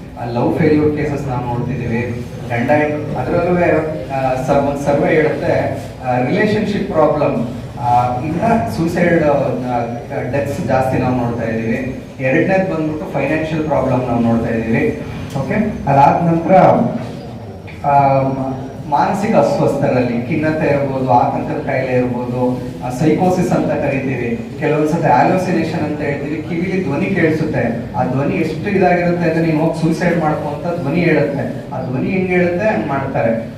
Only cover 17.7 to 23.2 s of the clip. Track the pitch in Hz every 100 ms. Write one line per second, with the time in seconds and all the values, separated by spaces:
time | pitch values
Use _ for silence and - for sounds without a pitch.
17.7 | - 143 143 135 135 131 127 131 - -
18.7 | - 151 143 - 202 220 160 139 - 127
19.7 | - - 127 120 117 120 151 156 156 143
20.7 | 139 131 131 127 - - 151 151 156 151
21.7 | 131 127 127 123 117 127 127 127 127 -
22.7 | - 127 - 156 -